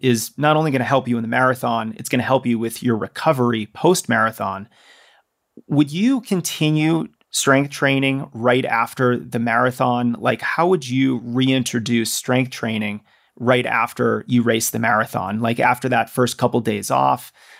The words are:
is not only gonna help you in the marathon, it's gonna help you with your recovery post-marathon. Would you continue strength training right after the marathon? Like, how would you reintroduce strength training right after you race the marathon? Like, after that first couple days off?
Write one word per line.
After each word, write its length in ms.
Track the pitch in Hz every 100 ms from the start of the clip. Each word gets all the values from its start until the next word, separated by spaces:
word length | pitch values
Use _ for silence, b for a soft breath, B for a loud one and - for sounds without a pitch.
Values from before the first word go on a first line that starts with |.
is 280 | 131 117 - -
not 200 | 147 156
only 140 | 160
gonna 140 | 131
help 240 | 117 135 127
you 80 | 120
in 40 |
the 60 | 117
marathon, 640 | 123 127 127 123 117 110 107
it's 120 | -
gonna 140 | 127
help 240 | 107 131 123
you 100 | 113
with 240 | 113 -
your 140 | 127 110
recovery 720 | - - 160 139 120 113 104
post-marathon. 920 | - 160 180 - 113 113 - 104 95 104 b b b b b _ _ _ - -
Would 240 | 131 143
you 300 | 165 233 269
continue 880 | - 190 - - 156 156 156 165 156 _ _
strength 400 | - - 135 143
training 600 | - 139 135 135 135 -
right 300 | 113 123 127
after 520 | 131 117 120 - 123 120
the 220 | - 117
marathon? 760 | 117 113 127 123 127 123 120 117
Like, 240 | 123 117
how 260 | - - 175
would 200 | 185 131
you 320 | 131 135 123
reintroduce 880 | 120 123 131 131 120 123 110 117 113
strength 400 | - - 127 127
training 480 | - 117 110 107 104 b b b -
right 300 | 120 123 123
after 580 | 117 117 - 120 110 -
you 140 | 123
race 280 | 117 113 -
the 80 | 113
marathon? 600 | 113 107 117 117 95 107
Like, 180 | 117 117
after 300 | 120 127 131
that 200 | 120 113
first 300 | - 123 -
couple 220 | 120 120
days 300 | 113 104 101
off? 420 | 131 135 131 - B B B